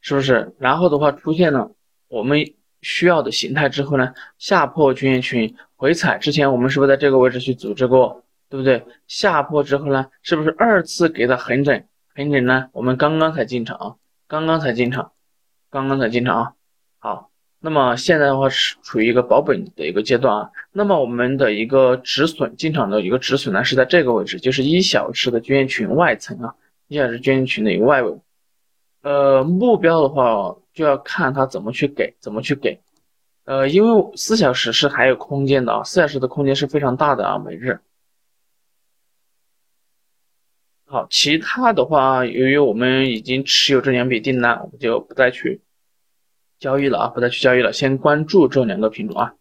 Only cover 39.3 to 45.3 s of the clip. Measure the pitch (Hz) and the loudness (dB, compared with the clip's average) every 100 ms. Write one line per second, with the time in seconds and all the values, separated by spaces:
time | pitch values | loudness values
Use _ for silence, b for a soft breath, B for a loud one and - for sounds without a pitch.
39.3 | _ _ _ _ _ _ _ _ _ _ | _ _ _ _ _ _ _ _ _ _
40.3 | _ _ _ _ _ _ 127 - - 147 | _ _ _ _ _ _ -8 -4 -2 0
41.3 | 160 160 - 254 196 131 151 131 131 123 | 0 -2 0 0 2 2 2 4 2 0
42.3 | 120 127 143 139 107 127 131 135 110 110 | 0 2 4 2 2 0 2 0 -2 -4
43.3 | 131 135 - - 135 127 123 123 120 113 | -4 0 0 2 2 2 0 0 -2 -2
44.3 | 127 120 117 - - 123 117 - - 127 | 0 0 -2 -6 -6 -2 -2 -4 0 0